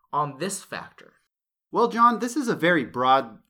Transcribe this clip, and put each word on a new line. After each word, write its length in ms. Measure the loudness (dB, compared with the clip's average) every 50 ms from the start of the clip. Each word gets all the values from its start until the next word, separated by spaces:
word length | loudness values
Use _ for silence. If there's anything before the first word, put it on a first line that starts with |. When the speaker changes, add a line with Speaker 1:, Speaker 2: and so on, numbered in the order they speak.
| _ -6
Speaker 1:
on 260 | -4 -4 -2 -4 -6
this 240 | -8 -8 -8 -8 -8
factor? 520 | -12 -12 -14 -14 -14 -14 _ -20 -20 _ _ _ _ _ _ _ _ _ _ _ _ _
Speaker 2:
Well, 160 | -2 -2 -2
John, 320 | 0 2 4 4 4 4 2
this 160 | -4 -4 -4
is 120 | -4 -2
a 80 | -2 -2
very 300 | 0 2 2 2 2 0
broad 540 | -2 -4 -2 2 4 4 4 2 -2 -14 -20 _